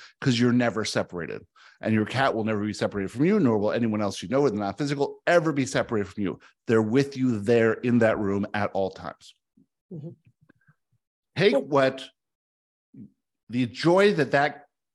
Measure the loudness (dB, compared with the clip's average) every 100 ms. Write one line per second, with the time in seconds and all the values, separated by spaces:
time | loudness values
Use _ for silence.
0 | -18 _ -2 2 2 2 0 -2 -4 -4
1 | -4 -8 -10 -10 -14 _ -20 _ 0 0
2 | 0 0 0 0 -2 -2 -4 -4 -4 -4
3 | -6 -2 0 2 2 2 0 0 -2 -2
4 | -4 -6 -4 0 0 0 -6 -6 -6 -2
5 | -4 -2 -2 0 0 -2 -2 -4 -2 -4
6 | -4 -6 -6 -6 -14 _ 0 2 4 2
7 | 0 -2 -2 -2 2 4 4 2 2 4
8 | 4 2 0 -2 -2 -2 -4 -2 -4 -6
9 | -14 -14 -20 _ _ _ _ _ _ -16
10 | -16 -18 _ _ _ _ _ _ _ _
11 | _ _ _ 0 2 2 2 2 2 0
12 | -12 _ _ _ _ _ _ _ _ -20
13 | -20 _ _ _ _ -4 -4 0 2 6
14 | 4 4 2 2 0 -4 -18 _ _